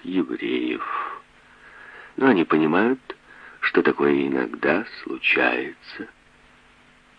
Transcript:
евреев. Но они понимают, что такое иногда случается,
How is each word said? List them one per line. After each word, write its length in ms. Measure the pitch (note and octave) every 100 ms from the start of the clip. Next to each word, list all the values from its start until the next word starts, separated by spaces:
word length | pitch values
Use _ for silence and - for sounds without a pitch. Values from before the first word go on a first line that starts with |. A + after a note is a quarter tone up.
евреев. 800 | E2+ F#2 C2 A#1 A#1 B1+ B1 A1 - - - - - _ - - - - - - - -
Но 120 | C3+
они 160 | F#2+
понимают, 560 | D#2 D#2 D#2 F2 A#2 C3 - - - - - -
что 220 | - -
такое 440 | D#2 C#2 C#2+ C#2 C#2
иногда 600 | C2 A1+ A#1 C#2 F2 A#2 -
случается, 1040 | - C2 - - - B2 - - - - - _ _ _ _ _ _ _ _ _ _